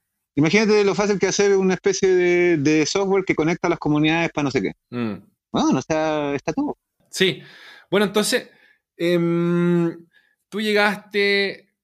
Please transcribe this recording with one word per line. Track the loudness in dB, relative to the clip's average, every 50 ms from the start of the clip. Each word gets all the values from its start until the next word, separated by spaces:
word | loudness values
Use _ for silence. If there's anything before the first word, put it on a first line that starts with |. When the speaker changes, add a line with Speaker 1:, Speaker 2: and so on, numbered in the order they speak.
| _ _ _ _ _ _ _ 0
Speaker 1:
Imagínate | 0 2 2 2 2 4 2 2 2
lo | 2 0
fácil | 0 -2 -2 0 0
que | -2 -2
hacer | 0 0 2 2 2 2
una | 2 0 0
especie | 0 -2 -2 -2 0 2 2
de, | 2 2 2 2 2 2 2 2 2 2
de | 2 2 2 2 0
software | 0 0 -2 0 0 0 -2 0
que | 0 -2
conecta | 0 0 0 -2 0 -2 -2
a |
las | -2 -2
comunidades | -2 -2 0 2 2 2 0 0 -2 -4 -4
pa' | -4 -4
no | -2
sé | -2 -2
qué. | -2 -2 -6 -10 _ _
Speaker 2:
Mm. | -8 -6 -6 -6 -6 -10 -14 _ _ _ _ _
Speaker 1:
Bueno, | -4 0 0 2 0 0
o |
sea, | -2 -2 -4 -2 -2 -2 -2 -2 -2 -4 -4
está | -6 -6 -6 -4
todo. | -4 -4 -6 -6 -10 _ _ _ _ _ _
Speaker 2:
Sí. | -2 0 0 0 0 -4 -12 -20 -20 -20 -20 -20 -20 -20 -8 _
Bueno, | 0 0 0 2
entonces, | 0 -2 0 0 -2 -4 -4 -8 _ _ _ _ _ _ _ _ _ -4
em, | -2 0 2 2 2 2 0 0 0 0 0 0 2 2 2 2 0 0 -4 -8 -18 _ _ _ _ _ _ _ _ _
tú | -8 -6
llegaste, | -4 0 0 2 2 0 0 -4 -10 -6 -2 -2 0 0 0 0 -2 -4 -6 -10 -16 _ _ _